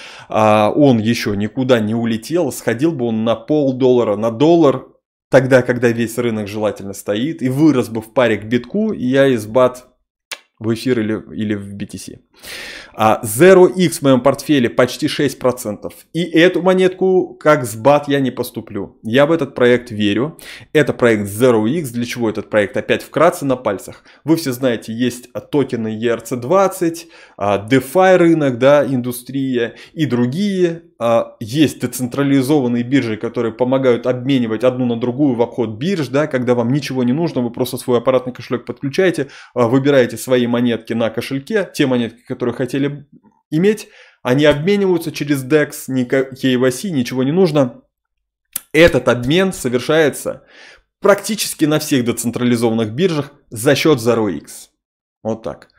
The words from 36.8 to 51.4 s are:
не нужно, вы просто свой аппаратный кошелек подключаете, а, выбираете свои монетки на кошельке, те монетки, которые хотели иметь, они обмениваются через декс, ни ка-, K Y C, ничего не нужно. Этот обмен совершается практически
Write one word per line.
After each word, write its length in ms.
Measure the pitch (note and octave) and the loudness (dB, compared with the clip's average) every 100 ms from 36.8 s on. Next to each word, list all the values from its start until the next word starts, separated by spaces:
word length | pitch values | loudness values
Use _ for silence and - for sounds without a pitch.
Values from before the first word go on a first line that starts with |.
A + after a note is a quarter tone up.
| C#3 C3 | -2 -2
не 100 | A#2+ | 0
нужно, 280 | C#3 E3+ C#3 | 0 -2 -2
вы 100 | A#2+ | -4
просто 260 | - B2+ B2 | -4 -6 -6
свой 220 | - A#2+ | 0 0
аппаратный 340 | A#2+ C3 B2+ | 2 0 -2
кошелек 320 | B2 - B2 - | -12 -8 -8 -6
подключаете, 600 | A#2+ C#3 C#3 F#3 F3 C3+ - - | -8 -6 0 0 0 -6 -10 -10
а, 140 | B2 A#2 | -2 2
выбираете 500 | C3+ C3+ C#3 A2+ A2+ | 2 4 4 2 -2
свои 300 | - B2+ A#2 | 0 0 2
монетки 460 | A#2+ B2 A2+ - | 0 0 -2 -4
на 180 | A#2 A2+ | -4 -2
кошельке, 580 | - - C3+ C3+ G#3+ F3+ | -4 -6 -8 -4 -4 -4
те 140 | - C#3+ | -2 0
монетки, 380 | B2 A#2 - _ | 0 -2 -8 _
которые 280 | B2 A#2+ A#2 | -6 -6 -4
хотели 320 | B2+ C#3 C#3+ C#3+ - - _ _ _ | -4 -2 -4 -6 -16 -20 _ _ _
иметь, 380 | D#3 G3 G#3+ - - - _ | 0 2 0 -6 -20 -20 _
они 220 | B2+ B2+ D3+ | -2 2 4
обмениваются 680 | C#3+ E3 G3+ F#3+ E3+ D#3+ | 2 0 0 2 0 -2
через 320 | D3 C#3+ C#3+ | -8 -4 -4
декс, 440 | B2+ D3+ D3 - - | 2 0 0 -6 -6
ни 160 | C3 | -4
ка-, 200 | B2 C3+ | 0 0
K 240 | - B2 C3 B2+ | -2 -2 0 2
Y 140 | C3 | 0
C, 180 | B2+ G#3 | 0 -4
ничего 320 | D3+ A#2+ C3 | -4 -4 -2
не 100 | C3 | 0
нужно. 520 | E3+ F#3 D3 B2+ - _ _ _ _ _ _ _ - - | 2 2 2 0 -4 _ _ _ _ _ _ _ -16 -4
Этот 340 | - E3+ C3+ B2+ | 4 4 4 0
обмен 460 | C3 B2 E3 F#3+ | -2 0 0 0
совершается 920 | F3+ B2 B2 - D#3 D3+ - - - _ - - - _ _ | -2 -4 -4 0 2 2 0 -10 -10 _ -20 -20 -20 _ _
практически 680 | F#3+ G3 - G#3+ | 2 2 0 -6